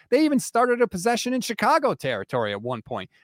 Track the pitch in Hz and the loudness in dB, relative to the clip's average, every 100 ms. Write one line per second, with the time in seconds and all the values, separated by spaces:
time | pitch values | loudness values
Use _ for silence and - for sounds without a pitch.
0 | _ 254 311 269 - 233 247 240 247 180 | _ 2 4 2 0 2 2 2 0 0
1 | 202 240 247 254 - 226 220 311 269 170 | -2 0 -2 -4 -4 0 2 2 2 -2
2 | 135 110 101 127 107 101 117 120 - 113 | -4 -4 -4 -2 -2 -4 -6 -8 -8 -10
3 | 92 _ | -10 _